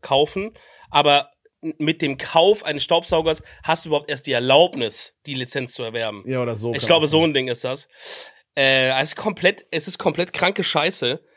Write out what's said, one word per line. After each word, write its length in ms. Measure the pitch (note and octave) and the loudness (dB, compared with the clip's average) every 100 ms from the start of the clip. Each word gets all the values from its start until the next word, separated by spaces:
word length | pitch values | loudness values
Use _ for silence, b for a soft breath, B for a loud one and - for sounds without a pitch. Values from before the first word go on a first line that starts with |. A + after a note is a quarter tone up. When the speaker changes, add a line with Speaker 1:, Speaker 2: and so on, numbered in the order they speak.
Speaker 1:
kaufen, 500 | - C#3 D3+ F#3+ A3 - b b b | 0 0 2 -2 -8 -12 b b b
aber 400 | D3 D3 C#3+ - _ _ _ D#3+ - | 2 4 4 0 _ _ _ -10 -4
mit 240 | D3+ D#3+ | -4 -2
dem 160 | C#3+ C3+ | -4 -4
Kauf 460 | - E3 F#3+ G#3+ | 0 4 4 4
eines 180 | D#3 C#3+ | -2 -4
Staubsaugers 600 | - E3+ - D#3+ D#3+ D#3+ - B | 0 0 2 0 0 -4 -8 B
hast 240 | - E3 | -2 -2
du 40 | D#3+ | 0
überhaupt 200 | D3 D3 | -2 -2
erst 160 | C3+ | -8
die 60 | C#3 | -2
Erlaubnis, 840 | A#2+ B2+ C#3+ F3 C3+ A2 - - _ D3 | 0 6 6 6 2 -4 -4 -6 _ -10
die 80 | |
Lizenz 380 | C3 B2+ C3+ B2+ | -8 -6 -6 -6
zu 100 | - | -6
erwerben. 400 | A2+ A2+ A2 G#2 | -6 -6 -6 -8
Speaker 2:
Ja, 160 | A#2+ B2+ | -6 -4
oder 140 | A#2+ | -4
so 160 | G#2+ A#2 | -4 -4
Speaker 1:
Ich 60 | A2+ | -2
Speaker 2:
kann 80 | D3 | 2
Speaker 1:
glaube, 160 | E3 | 2
Speaker 2:
das 80 | D3 | 4
Speaker 1:
so 80 | D#3 | 2
Speaker 2:
sein. 80 | E3 | 2
Speaker 1:
ein 40 | |
Ding 120 | C#3 B2+ | 0 -2
ist 140 | A#2 | -4
das. 240 | B2 C#3 - B B B B B B | -6 -8 -12 B B B B B B
Äh, 440 | C#3 C3+ C3 C3 C3 | 0 4 4 2 2
es 100 | D3+ | 0
ist 60 | |
komplett, 520 | - G#3 - F3 - - | 0 -4 -2 -4 -4 -6
es 180 | D#3+ F3+ | -6 -4
ist 120 | - | -2
komplett 340 | F3 E3+ F3+ | -2 -2 -4
kranke 300 | - F3+ G3 | -2 -2 -2
Scheiße, 580 | - D3+ D#3 - B2 D3+ b | -2 0 0 -2 -2 -4 b